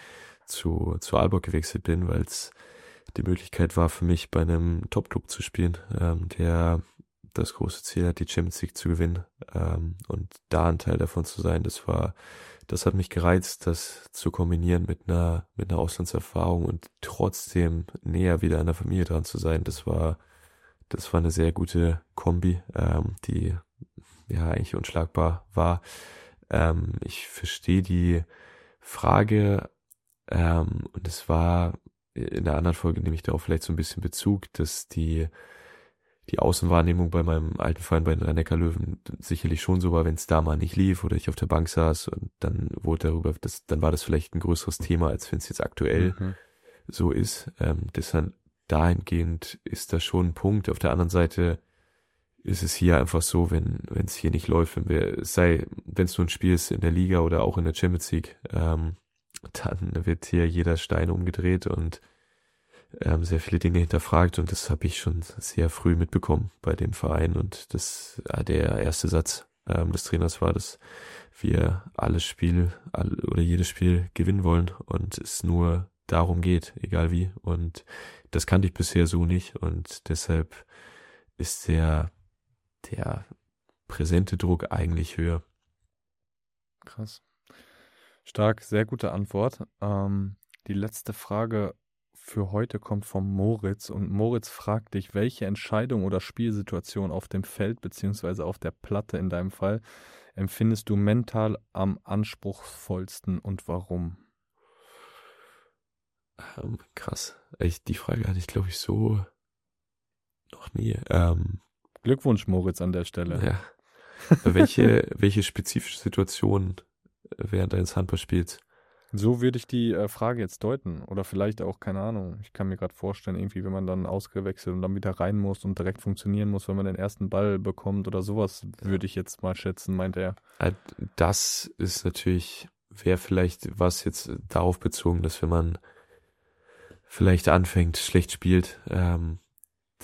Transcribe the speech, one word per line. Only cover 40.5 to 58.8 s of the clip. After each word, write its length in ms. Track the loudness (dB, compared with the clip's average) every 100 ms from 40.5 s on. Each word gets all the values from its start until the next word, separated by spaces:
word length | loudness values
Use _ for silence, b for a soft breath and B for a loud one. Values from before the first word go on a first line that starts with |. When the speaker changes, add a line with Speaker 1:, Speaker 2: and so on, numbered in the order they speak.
| 2
Speaker 1:
nicht 180 | 0 2
lief 280 | 2 2 0
oder 100 | -2
ich 140 | -2
auf 60 | -2
der 100 | 0
Bank 240 | 2 2
saß 400 | 2 2 2 -4
und 220 | -8 -10 -6
dann 300 | -4 -2 -4
wurde 340 | -4 -2 0 0
darüber, 260 | 0 -2 -4
das, 260 | -6 -8 -4
dann 140 | 2
war 100 | 2
das 120 | 2
vielleicht 320 | 2 0 0 -2
ein 60 |
größeres 380 | 0 0 -2 -4
Thema, 280 | 0 2 2
als 240 | -2 -4
wenn's 160 | -6 -6
jetzt 160 | -6
aktuell 500 | -6 -2 0 2 2 0
Speaker 2:
Mhm. 160 | -6 -8 B B B B B
Speaker 1:
so 240 | 0 2
ist. 400 | 2 0 -4 -10 -4
Ähm, 280 | -2 -2 -4
das 180 | -6 -2
dann 220 | 0 0 -4 _ _ -2
dahingehend 920 | 4 4 4 0 0 0 -2 -6 -14
ist 300 | -10 -10 -4
da 60 | -2
schon 260 | 0 2 0
ein 60 |
Punkt. 340 | 2 2 2 0
Auf 100 | 0
der 120 | 0
anderen 180 | 2 2
Seite 500 | 4 2 2 0 0 _ _ _ _ _ _ _ _
ist 200 | -4 -2
es 100 | -2
hier 240 | 2 6 6
einfach 220 | 4 0
so, 280 | 2 2 2
wenn, 300 | 2 0 -4 -4
wenn's 260 | -4 -4 -2
hier 160 | 0
nicht 160 | 0 2
läuft, 260 | 2 2 0
wenn 140 | 0
wir, 340 | 0 0 -2
sei, 420 | -2 4 6 4 0 -10 -6
wenn's 320 | 0 0 2
nur 80 | 0
ein 40 |
Spiel 240 | 2 4
ist 180 | 4 2
in 100 | 0
der 100 | 2
Liga 280 | 4 4 4
oder 240 | 4 4
auch 140 | 2 2
in 60 | 0
der 80 |
Champions 380 | 2 0 0 -2
League, 260 | -4 -4 -10 -6
ähm, 460 | 0 0 0